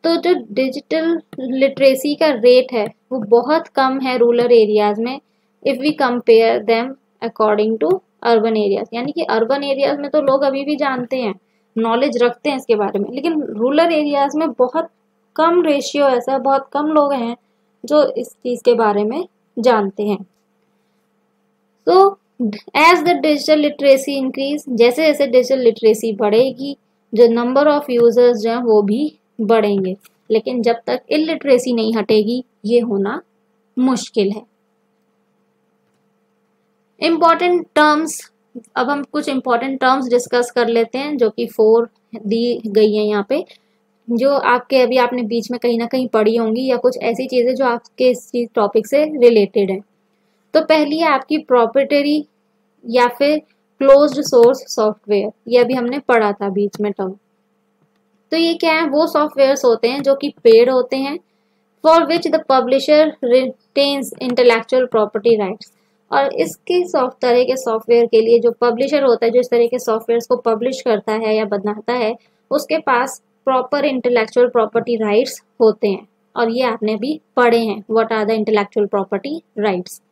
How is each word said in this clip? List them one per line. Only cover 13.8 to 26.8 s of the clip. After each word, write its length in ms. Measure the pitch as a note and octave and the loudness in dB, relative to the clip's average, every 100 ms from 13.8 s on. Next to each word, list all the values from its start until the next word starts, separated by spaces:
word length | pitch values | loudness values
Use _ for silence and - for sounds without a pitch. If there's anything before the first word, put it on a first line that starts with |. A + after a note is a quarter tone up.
| E4+ | 2
areas 420 | D#4+ D4 C#4+ C#4 D4+ | 0 0 0 -2 -2
में 140 | D#4 A#3+ | -4 0
बहुत 300 | B3 D#4 D#4+ _ _ _ _ - | -2 -2 -8 _ _ _ _ 0
कम 260 | D#4+ F4 D#4+ | 2 2 2
रेशियो 420 | C#4+ - C#4+ C#4 | 0 -2 0 2
ऐसा 240 | A#3+ B3+ | 0 -2
है, 60 | C4+ | -2
बहुत 280 | B3+ C4+ C4+ | 0 -2 -2
कम 140 | C#4+ D4+ | -4 0
लोग 200 | D#4 C#4+ | 0 0
हैं 240 | C#4 A#3 A#3+ _ _ _ _ | -2 -4 -8 _ _ _ _
जो 180 | A#3 D4+ C#4+ | 0 2 2
इस 160 | - B3 | -2 -10
चीज़ 340 | _ B3 A#3+ | _ -8 -2
के 100 | - | 0
बारे 300 | A#3 A3 G3+ | 2 2 0
में 200 | G#3 C4+ F4+ _ _ - | -2 -4 -10 _ _ -2
जानते 460 | A#3 A3+ G3 F#3+ | 0 2 0 -4
हैं। 160 | G#3 G3+ G3+ _ _ _ _ _ _ _ _ _ _ _ _ _ _ _ - | -4 -4 -8 _ _ _ _ _ _ _ _ _ _ _ _ _ _ _ 2
So 100 | F4+ G4 G4 _ _ A#3 G3+ - - | 4 4 2 _ _ -6 -6 -6 2
as 220 | D#4+ F4 | 4 4
the 100 | D#4 F4 | 2 0
digital 420 | D#4 D4 C#4+ D#4 | 0 0 2 2
literacy 540 | D4 D4 C#4 C4+ C4+ C#4 | 2 0 0 0 -2 -6
increase, 500 | C4 - C#4 D4 C#4+ | -6 -4 -6 -6 -6
जैसे 380 | A#3 A#3+ B3 D#4+ | 2 2 2 0
जैसे 200 | D4 C#4 | 0 2
digital 340 | A#3+ B3 C4+ | 2 2 0
literacy 520 | A#3+ A#3 A3 A3 A3+ G3+ | 0 2 0 0 -2 -2
बढ़ेगी, 600 | G#3+ A3 C4 B3 C#4 C#4 | 0 2 0 -2 -12 -12